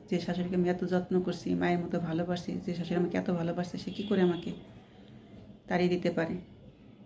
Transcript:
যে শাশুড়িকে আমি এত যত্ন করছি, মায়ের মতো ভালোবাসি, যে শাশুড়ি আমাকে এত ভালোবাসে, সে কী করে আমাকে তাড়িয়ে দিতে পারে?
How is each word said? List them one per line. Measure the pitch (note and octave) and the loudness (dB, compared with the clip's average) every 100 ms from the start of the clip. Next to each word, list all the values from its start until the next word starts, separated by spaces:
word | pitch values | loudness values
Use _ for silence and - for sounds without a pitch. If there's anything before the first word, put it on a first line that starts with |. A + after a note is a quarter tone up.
| - | -2
যে | F3 | -2
শাশুড়িকে | - F3+ F3+ | 0 -2 0
আমি | F#3 F3+ | 2 2
এত | F3+ | 2
যত্ন | F#3 F3+ F3+ F#3 | 2 0 2 2
করছি, | F3+ F3 - | 2 -2 -2
মায়ের | F3 F3 F3 | 0 2 2
মতো | F3 F3 | 0 -2
ভালোবাসি, | E3 D#3+ E3+ F3 - F3+ F3+ | 0 -2 0 -2 -2 -4 -4
যে | |
শাশুড়ি | E3+ E3+ F3 | -4 -2 0
আমাকে | F3 F3+ | 2 0
এত | F#3 | 0
ভালোবাসে, | F3 E3+ F3 F3+ F#3 | 0 0 -2 -4 -6
সে | - | -8
কী | F#3+ | -6
করে | G3 F#3+ | 0 4
আমাকে | F3+ E3+ - - - - - - - - - - - - - | 4 4 -4 -10 -12 -20 -20 -20 -20 -20 -20 -20 -18 -16 -2
তাড়িয়ে | F3+ F3 | 2 4
দিতে | F3 E3+ | 4 2
পারে? | E3+ D#3+ F3+ - - - - - - | 2 0 -2 -8 -18 -20 -20 -20 -20